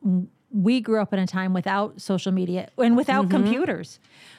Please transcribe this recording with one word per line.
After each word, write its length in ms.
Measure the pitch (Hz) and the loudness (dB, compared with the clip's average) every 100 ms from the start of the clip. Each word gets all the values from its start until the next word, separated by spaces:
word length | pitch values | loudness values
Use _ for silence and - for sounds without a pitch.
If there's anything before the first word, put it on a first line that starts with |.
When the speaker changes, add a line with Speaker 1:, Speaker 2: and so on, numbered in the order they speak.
Speaker 1:
w-, 220 | 208 185 185 _ _ | 0 0 -2 _ _
we 300 | 220 185 254 | 0 2 2
grew 180 | 226 220 | 2 0
up 120 | 202 | 0
in 40 | 190 | -2
a 80 | 185 | -2
time 280 | 185 185 | -2 -2
without 460 | 185 196 196 214 - | -2 0 -2 -2 -8
social 300 | - 190 196 | -4 -4 0
media 360 | 185 180 180 - - | -2 -2 -4 -8 0
and 200 | 233 240 | 4 4
without 300 | 247 262 190 | 2 0 2
Speaker 2:
Mm-hmm. 160 | - | 2
Speaker 1:
computers. 540 | 202 247 339 175 165 - _ - - | 2 0 -2 -4 -8 -18 _ -20 -20